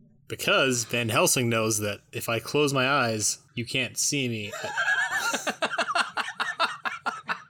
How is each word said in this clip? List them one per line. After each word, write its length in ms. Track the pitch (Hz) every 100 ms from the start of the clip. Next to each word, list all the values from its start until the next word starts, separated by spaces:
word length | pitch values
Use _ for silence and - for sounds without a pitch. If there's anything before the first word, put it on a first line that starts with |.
| - _ -
Because 580 | 113 - 196 135 123
Van 240 | 117 120 117
Helsing 400 | 131 175 139 117
knows 300 | 113 110 107
that 220 | 104 101 _
if 160 | 117 -
I 100 | 113
close 360 | - 143 147
my 120 | 135 127
eyes, 520 | 143 120 110 104 - _
you 100 | 120
can't 320 | 113 135 117 107
see 320 | - 143 127
me. 240 | 110 101 -
<laughs> 60 | - - - - 740 - - - 311 - 320 - - 339 - - - - - - - - - - - - - -